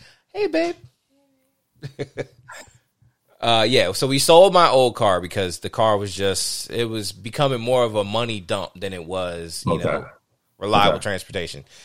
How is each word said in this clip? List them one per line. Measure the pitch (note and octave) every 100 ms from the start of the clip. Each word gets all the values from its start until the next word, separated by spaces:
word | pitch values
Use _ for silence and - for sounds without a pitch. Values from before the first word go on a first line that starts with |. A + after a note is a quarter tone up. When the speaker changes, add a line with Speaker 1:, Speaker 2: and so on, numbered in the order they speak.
| - _ _
Speaker 1:
hey, | - G4+
babe. | D#4+ E4+ F4 - _ _ _ _ _ _ _ _ _
<laughs> | C#3 - C#3 - - _ - - - _ _ _ _ _ _ _
Uh, | A#2 A2+ A2
yeah, | B2+ F#2
so | F#2+ C3+
we | C3+
sold | - E3+ G3
my | F3+ E3+
old | C3 B2+ -
car | G#2+ F2+
because | F2 G#2+ F#2 E2
the | G2
car | - A2 G#2
was | G2+
just, | F2+ G2 F#2 - - -
it | G#2+ A#2
was | A2 G2
becoming | G2 G#2 - C#3+ B2+
more | A#2 B2+
of | A#2+
a | G#2+
money | G2+ A2 A#2+ G#2+
dump | F2+ G#2 F2
than | - G2
it | F#2
was, | D#2+ F#2 F2+ E2+ E2+ E2 -
you |
Speaker 2:
Okay. | E2
Speaker 1:
know, | E2+ D2+ - - _ _ _ _
reliable | G2 G#2 G2+
Speaker 2:
Okay. | D2+
Speaker 1:
transportation. | - F#2+ - G2+ E2 D2+ - -